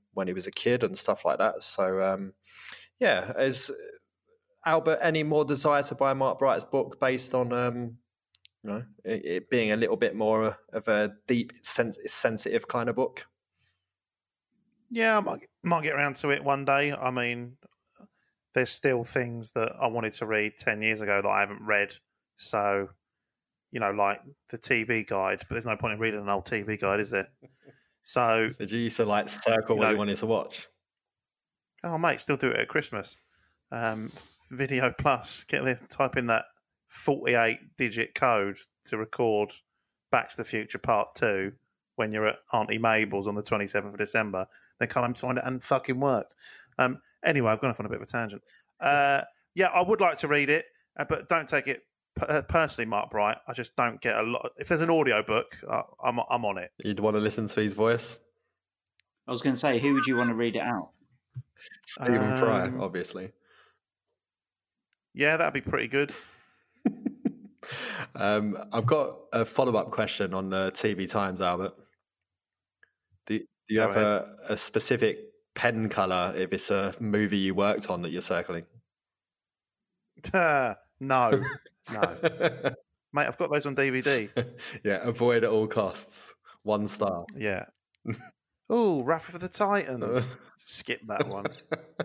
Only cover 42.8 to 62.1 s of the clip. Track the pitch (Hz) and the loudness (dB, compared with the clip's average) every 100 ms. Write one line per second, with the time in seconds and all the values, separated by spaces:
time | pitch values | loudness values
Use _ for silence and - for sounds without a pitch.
42.8 | 113 110 107 98 101 104 104 107 101 104 | 4 4 2 -2 -4 -6 -2 -2 0 -4
43.8 | 101 101 107 - 107 95 95 - _ _ | -4 -4 -2 0 0 -2 -6 -10 _ _
44.8 | 117 - 120 123 127 123 127 127 - 135 | -2 0 0 -2 -4 -4 -4 -6 0 0
45.8 | - 127 139 117 - - - - - - | 0 0 2 0 -2 -14 -20 -20 -12 0
46.8 | 127 - _ _ - 147 113 107 135 113 | 0 0 _ _ 2 4 4 2 0 -2
47.8 | 107 110 - 123 113 104 _ _ _ _ | -6 -8 -6 -6 -6 -10 _ _ _ _
48.8 | 147 143 139 139 - _ _ 170 185 175 | 2 4 4 2 -2 _ _ 0 2 4
49.8 | 180 220 185 147 151 147 139 151 - _ | 2 4 2 2 0 2 4 0 -2 _
50.8 | _ - 147 156 156 165 151 147 135 127 | _ -8 -4 -4 0 0 2 -2 -2 -6
51.8 | _ _ _ - - 151 - 165 156 - | _ _ _ -6 0 0 2 2 2 -2
52.8 | 113 104 - 107 104 113 - 123 117 - | -2 -2 -2 0 0 0 -8 -10 -8 -2
53.8 | 120 110 120 110 110 120 - - 139 165 | -2 0 -2 0 0 -2 -6 -8 -2 0
54.8 | 165 165 123 107 107 107 - - - 113 | 4 4 4 2 2 0 -2 -10 -4 -4
55.8 | - - 113 120 - 120 110 95 90 _ | -4 -4 -2 -2 0 0 0 -4 -8 _
56.8 | 110 101 107 107 107 104 104 - 107 101 | -6 0 2 2 0 0 -2 0 0 2
57.8 | 110 117 - - _ _ _ _ _ _ | 2 2 -2 -12 _ _ _ _ _ _
58.8 | _ _ _ _ - 123 139 127 151 120 | _ _ _ _ -8 -2 0 2 2 2
59.8 | 139 135 135 123 120 113 117 107 90 113 | 4 2 2 2 2 2 0 0 -2 -4
60.8 | 82 _ _ _ _ - - _ - - | -6 _ _ _ _ -16 -16 _ -20 -16
61.8 | - - 127 | -8 -4 2